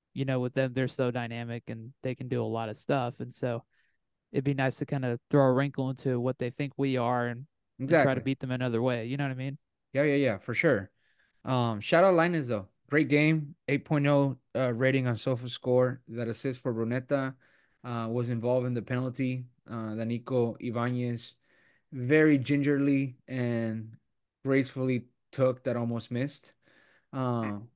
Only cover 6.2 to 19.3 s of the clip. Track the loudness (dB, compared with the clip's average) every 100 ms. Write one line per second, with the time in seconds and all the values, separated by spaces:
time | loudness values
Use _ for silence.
6.2 | -2 -2 -4 -4 -6 -2 0 0 2 0
7.2 | -2 -4 -12 _ _ -8 2 4 4 2
8.2 | -2 -4 -2 -2 0 0 0 0 -2 -4
9.2 | -4 -4 -8 -10 _ _ _ 0 2 4
10.2 | 2 0 -4 0 2 2 -2 _ _ _
11.2 | _ _ -2 0 0 -2 2 4 6 6
12.2 | 4 2 -2 -4 -6 _ -2 0 4 4
13.2 | 4 2 0 -8 -4 -2 0 2 4 4
14.2 | 4 -2 _ -2 0 2 2 2 2 -2
15.2 | -2 -4 -4 -6 2 4 2 0 -10 -8
16.2 | -6 -4 -6 -6 -4 -2 -2 -4 -2 -2
17.2 | -4 -8 _ _ _ _ -10 -6 -4 -2
18.2 | -2 -2 0 0 0 -4 -4 -4 -4 -4
19.2 | -4